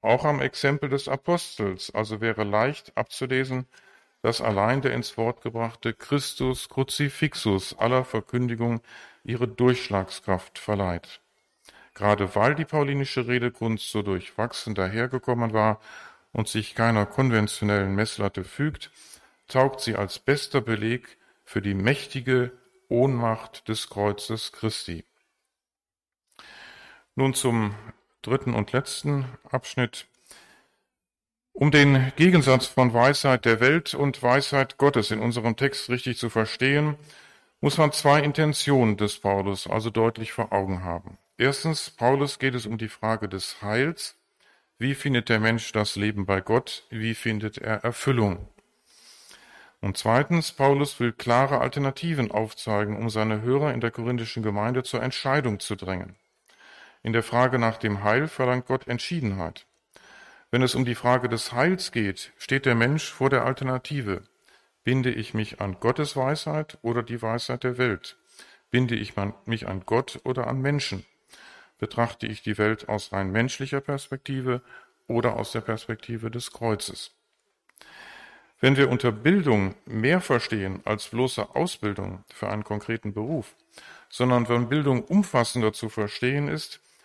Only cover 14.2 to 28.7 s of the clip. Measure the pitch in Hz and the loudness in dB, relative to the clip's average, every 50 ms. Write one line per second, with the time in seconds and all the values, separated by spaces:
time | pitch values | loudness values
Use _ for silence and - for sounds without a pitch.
14.2 | 90 - - - 107 120 - - - 113 107 95 92 92 101 113 120 123 127 127 | -4 -8 -4 -4 -4 -4 -4 -8 -8 -6 -2 -2 -2 -2 0 -2 -4 -2 -4 -6
15.2 | - - 123 120 120 113 110 110 107 110 107 - _ - - - - - - _ | -2 -2 0 0 0 0 2 2 2 2 2 0 _ -20 -20 -20 -20 -20 -20 _
16.2 | _ _ _ - 110 - - 113 104 - - - 113 117 117 107 104 - - - | _ _ _ -4 -4 -2 -2 -4 -4 -4 -2 0 2 4 4 4 2 0 0 0
17.2 | 131 131 117 110 107 104 - - - 104 104 101 98 95 98 98 110 110 - - | 2 4 4 2 2 2 -2 -2 0 2 2 2 2 2 0 0 0 -2 -2 -4
18.2 | 104 98 - - 92 - - - 143 151 - - - - _ - - - - - | -4 -4 -4 -4 -10 -10 -6 -4 -4 -4 -4 -8 -16 -20 _ -20 -20 -20 -20 -20
19.2 | _ _ _ _ _ _ - 131 131 135 135 - - - 107 95 104 95 - - | _ _ _ _ _ _ 4 4 4 4 2 -2 -4 -2 -2 -2 -2 -4 -4 -4
20.2 | _ - 139 147 - - - 139 117 113 113 104 107 113 117 123 - - - _ | _ 0 2 2 0 -2 -2 -2 0 0 -2 0 0 -2 -2 -4 -6 -14 -20 _
21.2 | _ _ _ _ _ - - - 95 101 98 95 95 113 143 139 - - - 135 | _ _ _ _ _ -6 -6 -4 -2 0 -2 0 2 0 0 0 -4 -10 -10 -8
22.2 | 120 131 127 123 123 123 - _ _ _ _ _ _ _ 117 117 127 135 131 120 | -2 0 2 2 2 0 -6 _ _ _ _ _ _ _ 2 2 4 2 2 0
23.2 | 117 113 113 107 - - - - _ - 110 107 - - - 101 101 104 101 - | 0 0 -2 -2 -6 -16 -18 -16 _ -6 -6 -6 -6 -8 -4 0 0 0 0 -2
24.2 | - - 113 113 - - - - - 113 107 - - - 85 80 - _ _ _ | -6 -8 -8 -8 -8 -12 -12 -4 -4 -4 -4 -4 -8 -10 -10 -12 -12 _ _ _
25.2 | _ _ _ _ _ _ _ _ _ _ _ _ _ _ _ _ _ _ _ _ | _ _ _ _ _ _ _ _ _ _ _ _ _ _ _ _ _ _ _ _
26.2 | _ _ _ - - - - - - - - - - - - - _ _ _ - | _ _ _ -20 -20 -20 -20 -20 -20 -20 -20 -20 -20 -20 -20 -20 _ _ _ 0
27.2 | 135 135 131 - - 127 117 117 110 104 101 104 - - - _ _ _ _ _ | 2 2 2 2 0 2 2 2 0 0 -4 -6 -14 -20 -20 _ _ _ _ _
28.2 | - 107 117 135 - 127 117 117 104 - | -4 -2 -2 -2 0 0 -2 -2 -2 0